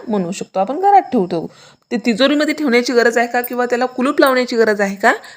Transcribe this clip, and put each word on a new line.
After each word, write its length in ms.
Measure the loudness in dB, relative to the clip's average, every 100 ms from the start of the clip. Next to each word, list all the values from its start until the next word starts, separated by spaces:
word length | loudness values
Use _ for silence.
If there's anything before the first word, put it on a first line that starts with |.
| -4
म्हणू 240 | -4 -4
शकतो, 280 | -6 -6 -4
आपण 200 | -2 0
घरात 220 | 4 4
ठेवतो. 520 | 4 -2 -2 -4 -8 -16 -20 _ _
ते 60 | -4
तिजोरीमध्ये 580 | -2 0 2 2 -2
ठेवण्याची 380 | -2 0 0 2
गरज 260 | 2 2 0
आहे 80 | -2
का, 140 | -4
किंवा 260 | -4 -4 -2
त्याला 200 | -2 -2
कुलूप 340 | -2 -2 2
लावण्याची 360 | 2 2 0 0
गरज 240 | 0 0
आहे 160 | -2 0
का? 180 | 0 0 -6